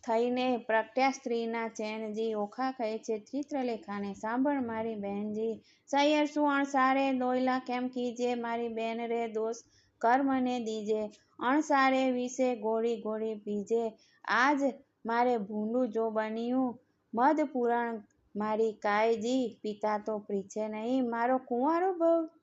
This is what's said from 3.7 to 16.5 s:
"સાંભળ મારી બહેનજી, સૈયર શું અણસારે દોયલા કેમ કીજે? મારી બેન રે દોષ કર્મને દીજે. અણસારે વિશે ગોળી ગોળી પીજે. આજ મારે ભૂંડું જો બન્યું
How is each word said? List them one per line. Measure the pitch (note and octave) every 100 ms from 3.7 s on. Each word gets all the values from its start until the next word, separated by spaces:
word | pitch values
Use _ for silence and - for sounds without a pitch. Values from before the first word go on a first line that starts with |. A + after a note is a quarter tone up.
| A3 - G3+ G3+
"સાંભળ | G3 G#3+ A#3+ C#4 C#4+
મારી | A#3+ A3 A3+ A3
બહેનજી, | G3 G3+ G#3+ G#3+ A3+ G#3 _ _ _
સૈયર | C#4 C#4+ D4+ D4
શું | D4 D4 C#4
અણસારે | C#4 C#4 C4 C4+ C4+
દોયલા | B3+ B3+ B3+ B3+ B3+
કેમ | B3+ B3 B3+
કીજે? | B3+ B3 A#3 A#3+ B3
મારી | A#3 A#3 A#3
બેન | A3 A3+ A3+ A#3
રે | A#3 A#3
દોષ | G#3+ A3 A#3+ - _ _ _
કર્મને | A3+ B3+ C#4 C4 B3+ B3
દીજે. | A3 A3 G#3 G#3+ G#3+ - _ -
અણસારે | A#3+ C#4+ D#4 C#4 C4+ C4 C4
વિશે | B3 B3 B3+ B3+ A#3+
ગોળી | G#3+ A3+ A#3 A3+
ગોળી | G#3+ A3 A3 G#3+
પીજે. | G#3+ G#3 G3+ A3+ A3+ A3 _ _ -
આજ | G#3 C4 C#4+ C#4 - _ _ G#3+
મારે | A#3 B3 A#3+
ભૂંડું | G3 G#3+ G#3+ A#3+ B3+
જો | G#3 A3+
બન્યું | A3 G#3+ A3 A#3